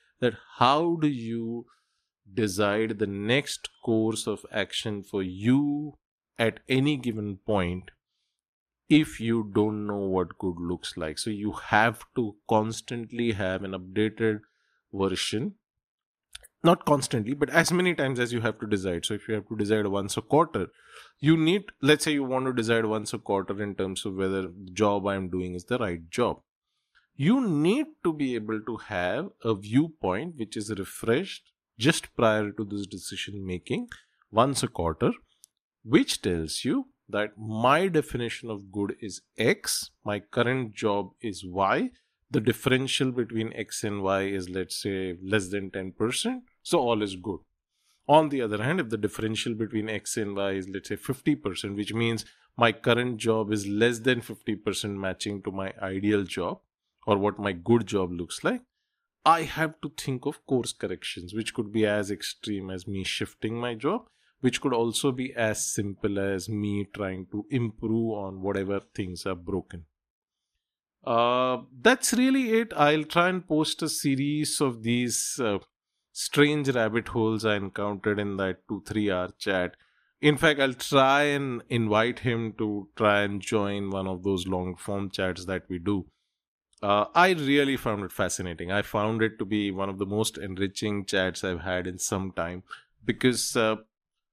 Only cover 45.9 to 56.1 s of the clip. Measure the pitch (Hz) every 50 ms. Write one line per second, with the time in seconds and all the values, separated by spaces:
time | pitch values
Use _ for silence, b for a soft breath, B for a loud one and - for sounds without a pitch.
45.9 | - - 107 120 131 - - 226 254 254 - _ _ _ - - - 165 127 120
46.9 | 117 107 104 98 95 90 90 107 90 - - _ _ _ _ _ _ _ _ _
47.9 | _ _ _ - 147 160 160 147 143 135 120 107 104 104 107 135 175 190 147 110
48.9 | 113 107 104 101 - - 110 107 107 - - 123 113 107 113 101 110 107 104 110
49.9 | 107 98 - - - 117 107 101 98 98 98 98 98 98 92 95 95 95 - -
50.9 | 104 98 - - 127 - - 160 147 147 - 101 90 - - 101 101 101 104 95
51.9 | 107 113 117 117 113 110 - b b b b b b - 117 113 107 - - 127
52.9 | 117 120 123 123 120 107 113 113 110 110 107 101 107 107 101 101 101 104 113 120
53.9 | 120 113 110 131 127 117 113 - 110 - - - 107 95 - 107 95 - - 104
54.9 | 101 98 98 95 92 - - 104 101 98 - 104 92 98 95 95 - - 98 95
55.9 | 95 98 101 104